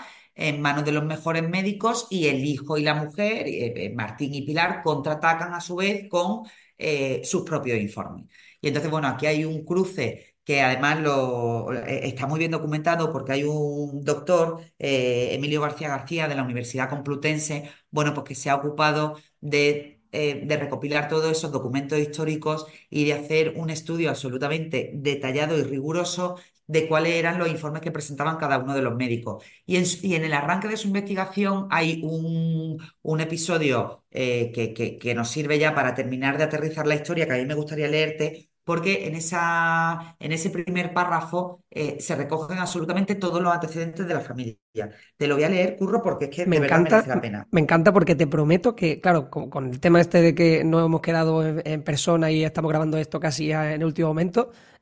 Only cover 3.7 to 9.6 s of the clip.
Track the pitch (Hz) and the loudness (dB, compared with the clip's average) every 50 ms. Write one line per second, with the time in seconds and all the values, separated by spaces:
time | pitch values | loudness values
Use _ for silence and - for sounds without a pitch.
3.7 | - - 90 104 110 120 107 104 - - 143 147 143 139 185 151 151 165 170 180 | -4 -6 -8 -8 -6 -6 -8 -8 -6 -6 -6 -6 -4 -6 -6 -4 0 0 0 0
4.7 | 175 175 - 165 151 139 143 160 151 151 165 165 165 165 170 175 175 170 170 175 | -2 -2 -2 -2 -2 0 -2 -4 -4 0 2 2 2 2 -2 -6 -8 -10 -8 -8
5.7 | 180 175 190 202 208 196 196 - - 175 180 190 214 226 226 - - - _ _ | -6 -2 -2 -2 -2 -4 -6 -2 -2 0 0 0 -2 -4 -6 -14 -20 -20 _ _
6.7 | _ - - 156 147 139 139 135 131 120 - - - 175 175 - 156 139 - 127 | _ -6 -4 -2 0 0 0 -2 -2 -4 -4 -2 -2 -2 -2 -2 -4 -4 -2 0
7.7 | 120 107 101 98 - 104 92 - - - - - _ - - - - - - 147 | 0 0 -2 -2 -6 -8 -10 -10 -10 -14 -16 -18 _ -20 -20 -20 -16 -6 -4 -2
8.7 | 135 147 160 156 156 156 147 131 120 123 143 151 156 151 160 156 160 151 | -2 0 -2 0 -2 0 0 -2 -2 0 0 0 2 2 0 -2 -4 -6